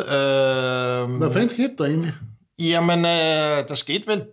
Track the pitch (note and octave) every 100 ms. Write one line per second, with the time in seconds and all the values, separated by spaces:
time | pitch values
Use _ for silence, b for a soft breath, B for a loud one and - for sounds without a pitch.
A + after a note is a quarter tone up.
0 | - C#3 C#3 C3+ C3+ C3 B2+ B2+ B2 B2
1 | B2 B2+ D#3 B2+ A#3+ A#3+ C4+ - C#3+ D#3
2 | E3 - - - _ - E3 E3+ E3+ E3+
3 | E3+ E3+ D#3+ D#3 D3+ D3 C#3+ D3 - F3
4 | G#3+ G#3 A#2